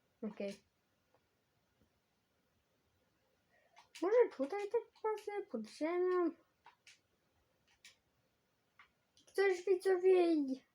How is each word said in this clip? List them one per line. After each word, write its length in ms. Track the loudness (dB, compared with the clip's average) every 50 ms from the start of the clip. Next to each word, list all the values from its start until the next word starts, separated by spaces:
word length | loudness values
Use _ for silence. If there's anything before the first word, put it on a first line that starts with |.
| _ _ _ -12
Okej. 320 | -12 -12 -10 -8 -10 -10 -10 -14 _ _ _ _ _ _ _ _ _ _ _ _ _ _ _ _ _ _ _ _ _ _ _ _ _ _ _ _ _ _ _ _ _ _ _ _ _ _ _ _ _ _ _ _ _ _ _ _ _ _ _ _ _ _ _ _ _ _ _ _ _ _ _ -20 -20 _ _ -6
Może 280 | -2 2 4 4 4 4 2 -6
tutaj 260 | -6 -4 -4 -6 -6 -2
tak 100 | -4 -4 -4 -4 _ _ -6
bazę 420 | -6 -6 -6 -8 -8 -8 -8 -8 -8
pod 160 | -8 -10 -10 -10
ziemią? 640 | -10 -6 -4 -4 -2 0 0 0 0 0 0 -2 -4 _ _ _ _ _ _ -20 _ _ _ -20 -20 _ _ _ _ _ _ _ _ _ _ _ _ _ _ _ _ _ _ -20 _ _ _ _ _ _ _ _ _ _ _ _ _ _ _ _ _ _ -20 _ _ _ _ _ _ _ _ _
Ktoś 380 | -2 0 0 0 0 -2 0
widzowie, 680 | -2 -2 0 2 0 0 4 6 4 6 6 6 4 2 0 0 -2 -6 -8 -10 _ _